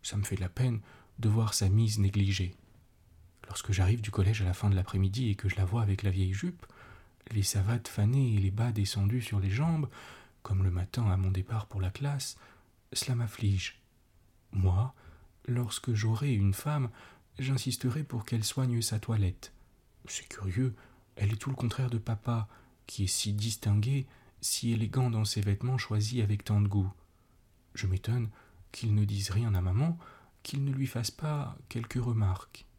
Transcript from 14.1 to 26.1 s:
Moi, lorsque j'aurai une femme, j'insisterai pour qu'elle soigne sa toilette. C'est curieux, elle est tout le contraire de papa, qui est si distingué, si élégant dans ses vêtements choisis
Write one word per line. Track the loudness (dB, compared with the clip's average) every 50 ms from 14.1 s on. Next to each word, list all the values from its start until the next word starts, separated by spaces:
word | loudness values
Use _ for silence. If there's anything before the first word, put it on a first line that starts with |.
| _ _ _ _ _ _ _ _ -4
Moi, | 0 2 2 4 2 0 0 -4 -12 -20 -20 -20 -20 -20 -20 _ _ _
lorsque | -4 -2 -2 -2 -4 -6 -6 -2 -2 0
j'aurai | 0 2 2 0 2 2 2 2
une | 4 4 4 2
femme, | 2 -2 -2 0 0 0 -2 -4 -10 -20 -20 -20 -20 _ _ _ -6
j'insisterai | -2 0 0 0 0 -2 -4 -2 -2 -2 -2 -2 -4
pour | -4 -6 -8 -4
qu'elle | -2 -2 -2 -2
soigne | -2 -2 0 0 0 0 0 0
sa | 0 -2 -4
toilette. | -2 -2 0 2 2 0 0 -4 -12 -20 -20 -20 -20 _ _ _ _ _ _ _ -16
C'est | -12 -12 -12 -10
curieux, | -12 -14 -8 -6 -4 -2 0 0 0 -2 -6 -16 -20 -20 -20 _ _ _
elle | -2 0 0 0
est |
tout | 0 -4 -6
le | -4
contraire | -2 -2 -2 0 0 -2 0
de | -2 -4
papa, | -2 -2 -4 -4 -2 -2 -2 -2 -2 -4 -8 -20 -20 -20 _ _ _
qui | -16 -4 -2 -2
est | -2
si | 0 -2 -2 -2 -2
distingué, | -2 -2 -2 -4 -2 0 2 4 4 4 2 0 0 -2 -6 -12 -20 -20 -20 _ -8
si | -6 -4 -4 -2 0 0 0
élégant | 2 0 0 0 0 0 2
dans | 2 0 0
ses | 0 0 0 2
vêtements | 2 0 0 0 -2 -2 -2
choisis | -2 0 0 0 0 0